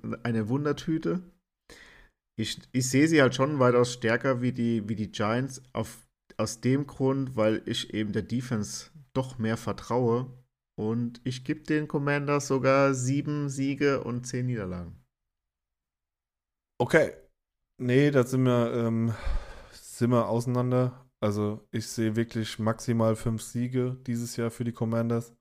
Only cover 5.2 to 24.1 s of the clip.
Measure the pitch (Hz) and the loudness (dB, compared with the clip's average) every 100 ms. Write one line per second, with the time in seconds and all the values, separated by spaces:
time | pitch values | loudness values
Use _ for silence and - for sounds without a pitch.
5.2 | 104 117 135 - - - 110 - - _ | -2 0 -4 -8 -10 -6 -6 -8 -20 _
6.2 | _ - - - 123 131 143 - 131 135 | _ -6 -6 -2 0 0 0 -2 0 0
7.2 | 131 127 107 110 - 117 - 104 107 101 | -2 0 2 2 -2 -6 -4 -4 -2 -4
8.2 | 92 117 127 110 101 - - - - 131 | -2 -4 -2 -4 -4 -8 -14 -20 -8 -6
9.2 | 127 127 110 113 - 98 - 120 123 117 | -6 -4 -2 -2 -4 -8 -4 0 2 0
10.2 | 127 - _ _ _ - 107 117 120 - | -2 -12 _ _ _ -6 -2 -2 -2 -6
11.2 | - 127 - 151 - 151 151 156 143 143 | -8 -6 -6 -6 -2 -2 -2 -2 0 0
12.2 | 143 143 143 135 131 135 139 131 127 139 | 0 0 0 0 4 4 4 2 0 0
13.2 | 147 147 143 135 135 139 143 139 - 120 | -2 -2 -4 -2 -4 0 2 2 -2 -6
14.2 | 123 127 127 120 92 90 87 - _ _ | -6 -4 -2 -4 -4 -6 -10 -14 _ _
15.2 | _ _ _ _ _ _ _ _ _ _ | _ _ _ _ _ _ _ _ _ _
16.2 | _ _ _ _ _ - 123 165 110 - | _ _ _ _ _ -4 4 4 4 -2
17.2 | - _ _ _ _ - 123 127 147 139 | -20 _ _ _ _ -6 2 6 6 6
18.2 | 123 131 127 123 117 123 117 113 117 110 | 4 4 4 4 2 0 0 0 0 -2
19.2 | - - - - - - - - 120 123 | -2 -2 -4 -14 -20 -20 -18 -2 2 4
20.2 | 101 117 120 123 123 123 127 123 - _ | 2 0 0 0 2 2 0 -2 -16 _
21.2 | 107 104 104 107 - 110 107 - 110 110 | -2 0 -2 -4 -8 -8 -6 -2 0 0
22.2 | 113 117 110 - 110 110 - 117 113 110 | -2 -2 -6 -2 -2 -2 0 2 2 2
23.2 | - 110 - 120 123 127 123 127 131 | -2 -4 -4 -6 -2 -2 -2 -4 -4